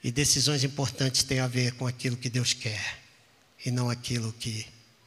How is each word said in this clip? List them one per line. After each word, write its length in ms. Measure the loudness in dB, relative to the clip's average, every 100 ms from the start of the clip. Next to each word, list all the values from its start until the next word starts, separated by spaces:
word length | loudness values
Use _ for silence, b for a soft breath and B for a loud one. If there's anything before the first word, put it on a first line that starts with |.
E 80 | -2
decisões 520 | 2 4 4 4 4
importantes 600 | 0 0 -2 2 2 2
têm 160 | 2 2
a 80 | 2
ver 260 | 2 0
com 120 | 0 -4
aquilo 320 | -2 -4 -2
que 120 | -2
Deus 240 | 0 0
quer 500 | 0 -2 -4 -6 -8 -16 -20 -20 _ _ _ -2
e 40 |
não 200 | 0 0
aquilo 420 | -2 -2 -2 -2
que 320 | -6 -8 -8 -10 -16 -20 _